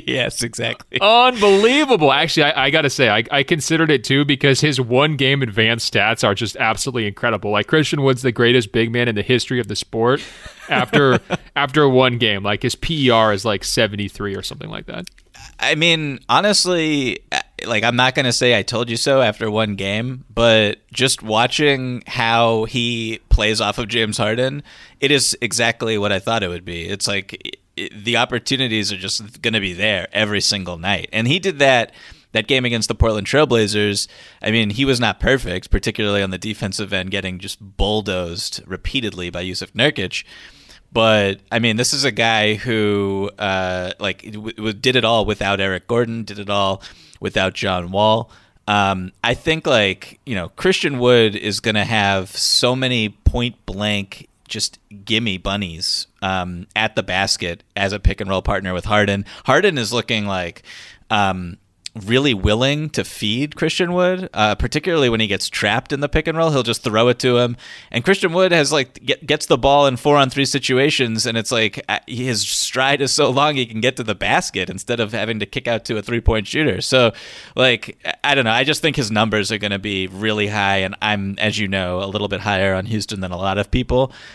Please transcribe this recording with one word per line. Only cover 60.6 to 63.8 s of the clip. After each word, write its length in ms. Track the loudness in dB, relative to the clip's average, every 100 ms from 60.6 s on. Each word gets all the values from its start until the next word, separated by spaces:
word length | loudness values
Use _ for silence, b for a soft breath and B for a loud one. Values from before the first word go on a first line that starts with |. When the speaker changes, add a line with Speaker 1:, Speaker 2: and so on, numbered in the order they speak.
| -20 B B B B
Speaker 1:
um, 480 | 0 2 0 -8 -14 _ _ -18 -10
really 280 | 0 2 2
willing 560 | 2 2 2 0 0 -4
to 140 | -6
feed 540 | -6 -4 -2 -2 -4 -2
Christian 360 | -2 0